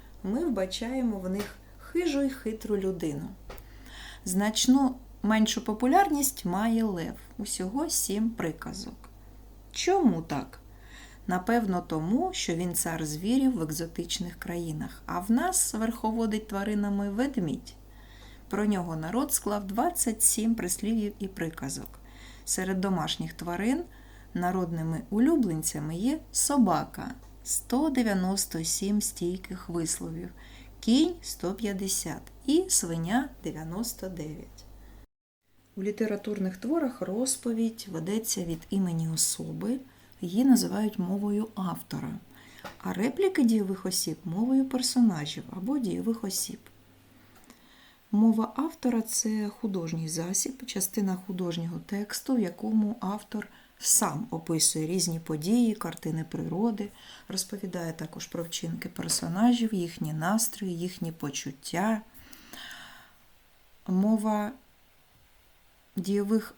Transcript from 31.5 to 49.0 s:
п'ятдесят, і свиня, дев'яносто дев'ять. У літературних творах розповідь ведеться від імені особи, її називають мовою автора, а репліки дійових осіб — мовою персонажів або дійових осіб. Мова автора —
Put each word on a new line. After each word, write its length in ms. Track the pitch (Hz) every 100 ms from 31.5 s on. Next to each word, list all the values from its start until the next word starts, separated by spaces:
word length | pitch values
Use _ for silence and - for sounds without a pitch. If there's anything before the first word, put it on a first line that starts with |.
п'ятдесят, 680 | 220 214 190 190 - 165 - - - -
і 180 | 320 370
свиня, 600 | - 170 165 165 233 294 -
дев'яносто 640 | 160 151 160 180 233 - 185
дев'ять. 560 | 165 156 151 - - - - - - - _ _ _ _ _ _ -
У 60 |
літературних 720 | 196 208 220 202 - 196 185 185
творах 460 | 233 330 269 -
розповідь 840 | 185 202 262 - 240 226 226 226 196
ведеться 540 | 160 165 220 220 196
від 220 | 170 165 -
імені 380 | 196 185 165 160
особи, 720 | 160 - - 165 160 196 262 - - - -
її 240 | 175 190
називають 540 | 269 226 175 196 214 208
мовою 500 | 180 196 208 208 220
автора, 560 | - 180 165 - 151 - - - - - - - -
а 140 | 185
репліки 520 | 185 240 - 392 370
дійових 420 | 240 220 190 190 190
осіб — 300 | 180 - 160
мовою 400 | 170 175 240 269
персонажів 800 | 262 254 254 247 226 165 147 - -
або 280 | 190 190 285
дійових 460 | 214 175 196 226
осіб. 340 | 196 - - 226 - - - - - - - - - - - - - _ -
Мова 400 | 208 226 220 220 -
автора — 460 | 311 - 247 233